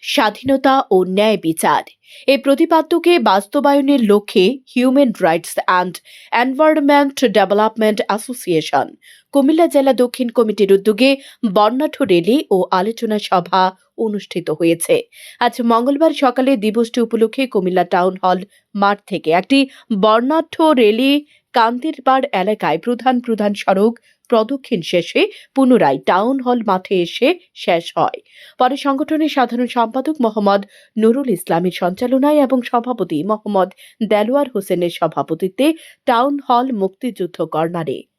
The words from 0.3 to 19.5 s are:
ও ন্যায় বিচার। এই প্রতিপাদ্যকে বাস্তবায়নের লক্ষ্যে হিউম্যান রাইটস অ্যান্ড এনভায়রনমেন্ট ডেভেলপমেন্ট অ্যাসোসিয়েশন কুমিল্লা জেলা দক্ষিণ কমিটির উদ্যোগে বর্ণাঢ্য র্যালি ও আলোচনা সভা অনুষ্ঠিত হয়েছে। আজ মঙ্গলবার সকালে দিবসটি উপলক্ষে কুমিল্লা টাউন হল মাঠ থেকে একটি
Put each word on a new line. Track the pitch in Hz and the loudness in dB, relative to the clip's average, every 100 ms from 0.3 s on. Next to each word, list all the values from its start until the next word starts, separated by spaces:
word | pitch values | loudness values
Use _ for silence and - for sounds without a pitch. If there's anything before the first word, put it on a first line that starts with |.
| 208 262 269 269 269 262 | -2 -2 0 2 0 2
ও | 190 185 190 | 0 0 0
ন্যায় | 214 202 165 | 0 0 -2
বিচার। | 160 170 147 - _ _ - - | -2 0 0 -4 _ _ -12 -2
এই | 269 269 | 0 2
প্রতিপাদ্যকে | 277 330 320 320 339 339 349 220 | 2 2 2 2 0 2 2 4
বাস্তবায়নের | 190 302 294 277 285 277 285 220 | 0 0 -2 2 2 2 2 4
লক্ষ্যে | 208 208 233 185 269 _ | 2 2 2 2 0 _
হিউম্যান | - 254 262 277 202 180 | -2 2 4 2 2 0
রাইটস | 170 165 - - | 0 -4 -8 0
অ্যান্ড | 185 185 - _ - - - | 0 0 -6 _ -20 -6 -2
এনভায়রনমেন্ট | 254 262 311 311 277 285 285 269 247 202 | -2 2 2 2 4 4 2 0 0 2
ডেভেলপমেন্ট | 196 202 214 214 220 220 - | 2 2 0 0 -2 0 -2
অ্যাসোসিয়েশন | 208 - 247 - 160 151 139 127 - _ - _ | -4 -6 -12 -2 -2 0 -2 -2 -10 _ -20 _
কুমিল্লা | 285 269 320 339 | 0 2 2 2
জেলা | 277 269 | 2 2
দক্ষিণ | 262 247 - 254 226 | 2 0 -2 -4 0
কমিটির | 226 208 196 196 | -2 0 2 4
উদ্যোগে | 196 208 254 269 - _ 233 190 | 2 2 2 2 -4 _ -2 2
বর্ণাঢ্য | 208 254 302 - 185 | 2 0 -4 -2 0
র্যালি | 175 170 262 - 190 | 2 2 0 0 -2
ও | 185 190 | 0 -2
আলোচনা | 196 226 226 214 - | -2 -4 -4 -4 -2
সভা | 190 175 190 185 185 _ - 226 | -2 0 0 0 -2 _ -6 -6
অনুষ্ঠিত | 208 196 - 170 156 | -6 -8 -10 -6 -2
হয়েছে। | 170 165 - 170 - - - - 240 | 0 0 0 0 -2 -18 -20 -4 -4
আজ | - 233 | -2 0
মঙ্গলবার | 233 247 285 320 302 | 0 0 0 0 2
সকালে | 254 247 262 269 | -2 0 0 0
দিবসটি | 208 208 226 247 233 | 0 -2 -2 -2 -2
উপলক্ষে | 226 220 220 262 | 0 -2 -2 -4
কুমিল্লা | 214 185 185 175 | -2 -2 -2 0
টাউন | 190 185 185 | 0 0 0
হল | 185 185 190 _ _ 202 | -2 -2 -4 _ _ -2
মাঠ | 202 202 _ | 0 0 _
থেকে | 180 - 165 | -8 0 0
একটি | 190 | 2